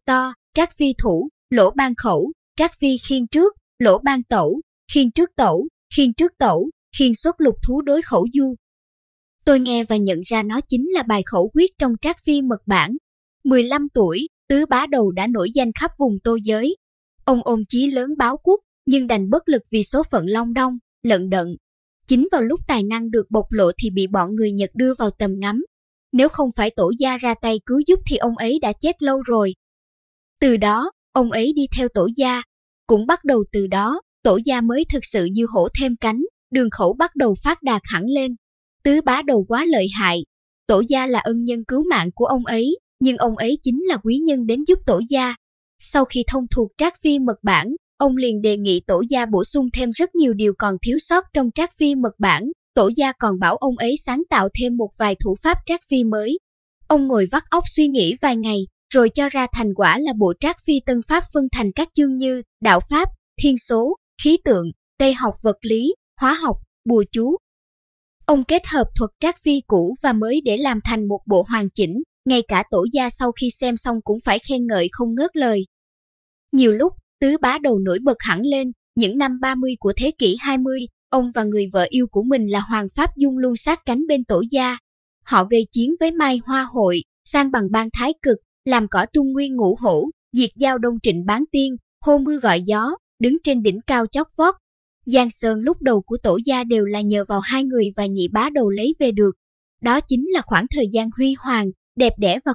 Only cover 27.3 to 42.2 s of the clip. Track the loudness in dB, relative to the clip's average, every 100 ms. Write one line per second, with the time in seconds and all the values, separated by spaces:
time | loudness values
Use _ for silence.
27.3 | -2 -2 -4 0 0 4 2 2 -2 -2
28.3 | -2 -2 0 -2 -2 -4 -2 -2 -2 0
29.3 | 0 0 -4 _ _ _ _ _ _ _
30.3 | _ 2 4 2 0 -2 -8 _ 0 0
31.3 | 0 0 0 -2 -2 -2 0 -2 0 -2
32.3 | -2 -8 _ _ _ 0 2 2 0 2
33.3 | 0 0 -4 -2 0 0 -4 _ _ 2
34.3 | 2 2 0 0 0 -2 -2 -2 -2 -2
35.3 | -2 0 0 0 0 -2 -2 -2 -2 -6
36.3 | _ _ 0 0 0 0 0 -2 2 0
37.3 | 2 -2 -2 -2 -2 -2 -6 -2 -2 -2
38.3 | -8 _ _ _ _ 2 2 2 0 2
39.3 | 0 0 -2 2 2 0 0 0 -2 -6
40.3 | _ _ _ 0 2 2 0 0 -2 -2
41.3 | -2 -2 -6 -4 -2 0 0 -2 -2